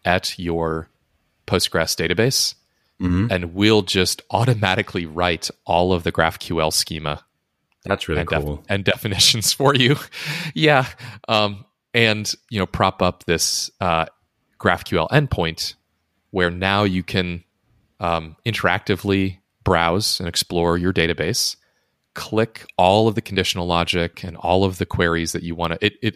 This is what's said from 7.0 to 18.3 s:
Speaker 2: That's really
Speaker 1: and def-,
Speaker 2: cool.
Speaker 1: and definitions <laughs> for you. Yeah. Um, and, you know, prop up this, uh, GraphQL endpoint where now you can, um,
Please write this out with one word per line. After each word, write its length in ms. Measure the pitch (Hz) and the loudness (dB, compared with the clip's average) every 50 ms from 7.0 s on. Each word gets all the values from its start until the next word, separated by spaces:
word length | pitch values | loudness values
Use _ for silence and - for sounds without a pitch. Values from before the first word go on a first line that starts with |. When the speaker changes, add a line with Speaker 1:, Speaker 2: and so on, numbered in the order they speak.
| 76 73 73 - - _ _ _ _ _ _ _ _ _ _ _ - | -6 -6 -6 -6 -10 _ _ _ _ _ _ _ _ _ _ _ -6
Speaker 2:
That's 220 | 92 98 - - - | -4 -4 -4 -4 -4
really 120 | 78 73 | -4 -2
Speaker 1:
and 100 | 73 73 | -2 -2
def-, 140 | 80 76 71 | -2 -2 -2
Speaker 2:
cool. 180 | 73 73 73 - - | -4 -6 -8 -6 -4
Speaker 1:
and 160 | 98 101 95 | -4 -2 0
definitions 680 | 98 90 - - 110 98 92 - - - 110 101 - | -2 -2 -2 -2 -4 0 2 2 2 2 0 0 -2
<laughs> 80 | - - | 0 2
for 140 | 139 139 143 | 2 2 4
you. 220 | 135 127 117 147 - - - - - - 151 147 - - 156 - | 4 4 2 2 0 -4 -10 -14 -10 -8 -8 -8 -8 -8 -8 -2
Yeah. 320 | 156 156 151 147 131 131 - - - - - - - - | 2 4 4 4 4 2 0 -6 -14 -18 -18 -18 -10 -4
Um, 380 | - 113 107 104 101 101 98 - _ _ _ _ _ - | 0 0 2 2 0 -2 -8 -14 _ _ _ _ _ 0
and, 380 | 120 117 110 107 107 104 - - - _ - | 2 2 2 2 0 -2 -6 -8 -8 _ -6
you 120 | 117 101 | -4 -2
know, 60 | 92 | -2
prop 360 | - - - 101 95 - - | -2 0 2 2 2 2 2
up 220 | 95 90 - - - | 0 0 0 -2 -2
this, 480 | - 85 80 - - - - - - _ - | -2 0 0 0 -2 -2 -4 -6 -8 _ -4
uh, 260 | 98 90 82 80 80 - - _ _ _ _ _ _ _ _ - | -2 0 0 0 -2 -4 -8 _ _ _ _ _ _ _ _ -2
GraphQL 480 | - 98 87 - - - - 85 80 - | 0 2 2 0 -2 -2 0 0 0 2
endpoint 640 | 113 151 147 - - - 85 82 82 - - - - _ _ _ _ _ _ _ _ _ _ _ | 2 2 2 2 0 -2 -2 -2 -4 -6 -8 -10 -12 _ _ _ _ _ _ _ _ _ _ _
where 200 | - 95 90 85 | -2 0 0 0
now 340 | 87 90 92 98 98 101 104 | 0 0 0 0 2 2 2
you 180 | 101 92 92 | 2 0 -2
can, 400 | 85 - - 98 90 87 87 85 - _ _ _ _ _ _ _ _ _ _ - | -2 -2 -2 -2 -2 -2 -6 -10 -12 _ _ _ _ _ _ _ _ _ _ -6
um, 380 | 98 85 85 82 80 80 | -4 -2 -2 -2 -4 -8